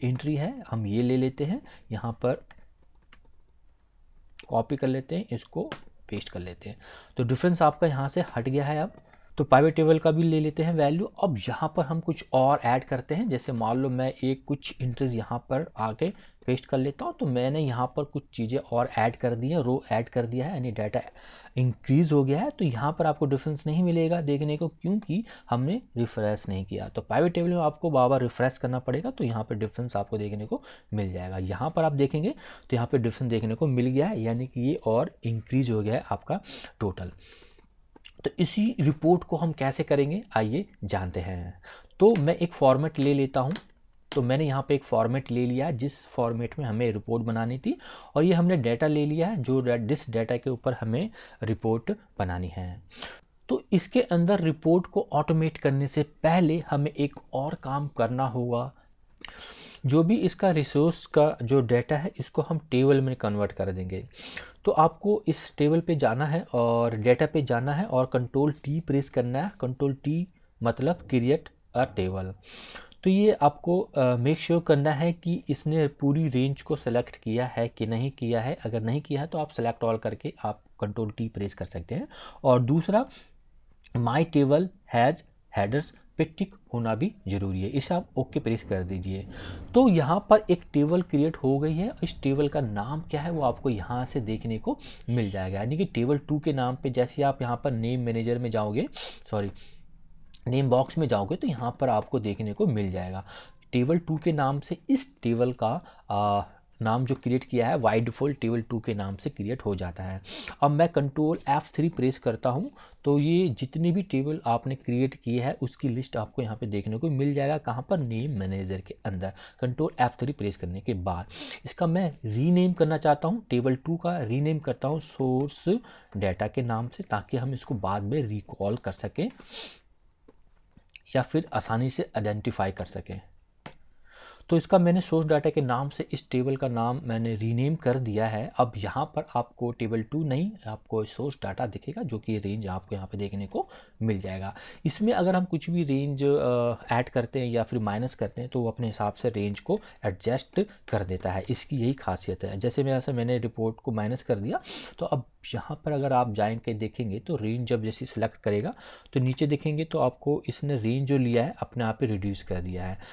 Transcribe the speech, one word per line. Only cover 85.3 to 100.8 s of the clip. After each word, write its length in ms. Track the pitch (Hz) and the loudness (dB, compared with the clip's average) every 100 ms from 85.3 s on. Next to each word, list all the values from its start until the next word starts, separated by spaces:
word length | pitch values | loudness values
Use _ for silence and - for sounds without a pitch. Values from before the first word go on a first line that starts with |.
| _ _ 107 | _ _ -2
headers 340 | 101 139 - - - - | 0 0 -4 -12 -8 -2
पे 60 | |
टिक 300 | 160 - 190 - - | -2 -2 -6 -8 -8
होना 200 | 120 113 | -4 -2
भी 180 | 110 190 - 95 | 0 -2 -4 -4
ज़रूरी 340 | 98 98 92 | -2 -2 -2
है, 60 | 98 | -2
इसे 260 | 139 - | -2 -2
आप 140 | 175 - - | -2 -4 -4
ओके 240 | - 151 | -4 -2
प्रेस 220 | - 113 | -2 -2
कर 200 | - 95 | -2 -4
दीजिए। 440 | 90 92 92 95 - - - - - | -2 -4 -4 -6 -8 -12 -12 -12 0
तो 140 | 240 262 | 6 6
यहाँ 380 | 165 135 190 - | 6 4 2 6
पर 120 | 214 - | 6 6
एक 120 | 175 - | 0 2
टेबल 300 | 143 147 180 | 2 4 2
क्रिएट 340 | 175 143 156 - | 2 2 2 0
हो 220 | 131 139 | 0 2
गई 160 | 156 | 2
है। 180 | 160 214 - | 0 -2 -4
इस 200 | 170 - | -6 -2
टेबल 260 | 139 139 143 | 0 2 0
का 120 | 151 | 0
नाम 400 | 117 101 113 156 | -2 -4 -6 -6
क्या 200 | - 151 | -6 -6
है 100 | 170 | -4
वो 120 | 160 | 0
आपको 280 | 131 120 135 | 0 0 -2
यहाँ 340 | 104 87 123 | -2 -4 -6
से 160 | 127 139 | -4 -4
देखने 380 | 110 110 117 110 | -2 -4 -4 -4
को 200 | - 285 - - - | -4 -6 -8 -12 -2
मिल 200 | 120 101 | 0 0
जाएगा, 280 | 95 92 98 | -2 -4 -2
यानी 180 | 117 156 | -2 -2
कि 60 | |
टेबल 340 | 196 117 120 143 | -2 0 2 0
टू 200 | - 151 | 0 -2
के 140 | 156 | 0
नाम 240 | 135 123 131 | 0 -2 -2
पे। 140 | 139 | -2
जैसे 320 | 123 123 - | 0 0 2
आप 200 | 139 135 | 0 0
यहाँ 180 | 120 120 | -2 -2
पर 60 | 147 | -2
नेम 300 | 117 113 127 | -2 0 -2
मैनेजर 380 | 117 113 113 120 | 0 0 0 -2
में 120 | 120 | 0
जाओगे, 380 | 110 107 110 269 - - - - | -2 0 0 -2 -6 -12 -14 -6
सॉरी 200 | 107 101 - - - - - - - - - 123 | -4 -4 -6 -16 -18 -20 -20 -20 -20 -20 -10 -2
नेम 220 | 131 135 | 0 4
बॉक्स 280 | 123 | 4